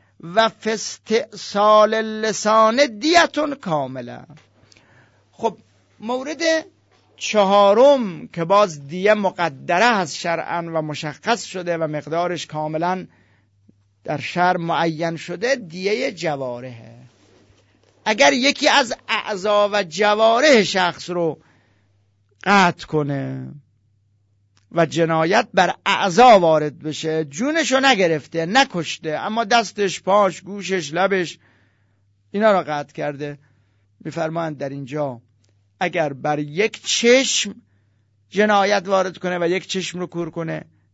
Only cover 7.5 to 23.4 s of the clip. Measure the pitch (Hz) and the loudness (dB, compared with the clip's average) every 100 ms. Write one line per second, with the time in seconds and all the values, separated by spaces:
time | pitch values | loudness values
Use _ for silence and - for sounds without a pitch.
7.5 | 202 202 208 277 277 214 156 160 170 165 | 6 6 8 6 6 0 -8 -10 -6 2
8.5 | 202 208 147 139 180 202 214 190 180 165 | 4 4 -2 -10 0 2 2 0 -2 -4
9.5 | 131 139 175 240 214 175 - 170 165 - | -4 -2 2 4 2 -2 -6 -4 -4 -4
10.5 | 170 170 160 156 147 156 143 208 226 - | -6 -4 -4 -6 -6 -10 -6 -4 -4 -4
11.5 | 190 175 170 156 151 143 160 180 165 - | -8 -4 -4 -4 -6 -6 -4 -2 -4 -8
12.5 | 151 156 156 170 185 170 _ _ _ _ | -8 -6 -4 -4 -4 -8 _ _ _ _
13.5 | _ _ _ _ _ - 147 - 175 180 | _ _ _ _ _ -8 -8 -6 0 0
14.5 | 180 165 151 170 156 165 165 - 175 240 | 0 -2 -2 -2 -2 -6 -6 -12 -6 -4
15.5 | 269 175 175 190 226 269 175 165 139 131 | -4 -6 -6 -4 -2 -4 -4 -6 -4 -6
16.5 | 120 127 117 117 117 127 _ _ _ _ | -8 -12 -16 -20 -20 -20 _ _ _ _
17.5 | _ _ _ _ _ - 214 277 277 269 | _ _ _ _ _ -4 2 2 4 0
18.5 | - 277 247 247 - - 226 - 202 202 | 0 2 2 2 -4 -6 -6 -4 -4 0
19.5 | 208 208 208 180 160 208 214 226 226 302 | 2 2 0 -4 0 2 4 4 4 6
20.5 | 247 180 190 180 151 - 175 165 139 _ | 6 4 0 -2 -2 -8 -4 -4 -6 _
21.5 | _ _ _ _ _ _ _ _ _ 185 | _ _ _ _ _ _ _ _ _ 2
22.5 | 202 175 - - 156 143 139 135 131 | 4 4 0 -4 -2 -2 -4 -6 -10